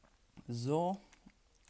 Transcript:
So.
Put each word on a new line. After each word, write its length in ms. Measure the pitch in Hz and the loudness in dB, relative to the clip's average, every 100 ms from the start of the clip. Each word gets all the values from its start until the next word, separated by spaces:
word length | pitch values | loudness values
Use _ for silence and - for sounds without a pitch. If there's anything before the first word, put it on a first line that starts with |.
| - - - - - | -20 -20 -20 -16 -6
So. 520 | 120 123 156 175 202 - - - - _ - | -2 2 2 2 0 -8 -20 -20 -20 _ -20